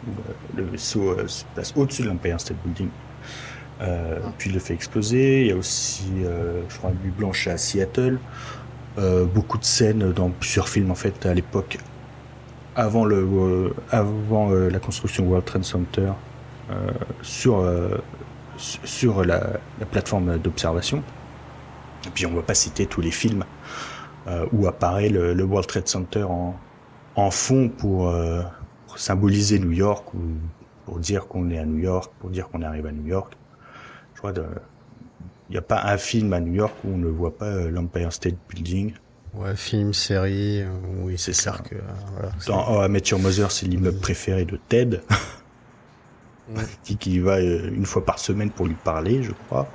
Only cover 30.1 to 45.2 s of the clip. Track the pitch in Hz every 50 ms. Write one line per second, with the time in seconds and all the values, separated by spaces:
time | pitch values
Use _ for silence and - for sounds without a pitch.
30.1 | - 92 87 82 80 80 80 82 78 - - - - - - - - 85 82 104
31.1 | 104 95 - - - 92 90 87 85 80 78 78 78 78 87 92 90 92 92 -
32.1 | - - - 92 92 92 90 - - 85 82 78 78 78 78 78 76 76 76 78
33.1 | 90 95 95 - - - - _ - _ - - - - - - - - - _
34.1 | - - - 101 92 90 80 78 - - - - - - - - - - - -
35.1 | _ _ - - - - - - 95 95 90 - 113 104 98 104 101 98 - -
36.1 | - 117 107 104 92 87 85 82 87 98 107 107 - - - 95 95 90 85 82
37.1 | 80 78 87 82 - - 107 107 101 95 87 82 82 87 85 85 - 87 85 85
38.1 | - - - 90 87 87 - - 92 87 85 85 90 95 98 107 - - _ _
39.1 | - _ _ - - 101 98 98 98 101 - - - 110 104 101 101 - - -
40.1 | 101 95 92 98 98 98 101 104 104 101 98 95 92 92 92 92 95 95 92 92
41.1 | 90 87 - - 95 - - 104 101 - - - - 101 101 95 90 98 101 98
42.1 | 98 98 98 92 80 82 - - 104 95 - 107 113 104 98 95 101 98 95 -
43.1 | 110 95 95 95 92 101 101 95 - - - 90 90 90 92 92 92 98 92 -
44.1 | 98 - - - 95 95 90 85 98 - - - - 117 123 120 110 - - -
45.1 | 104 -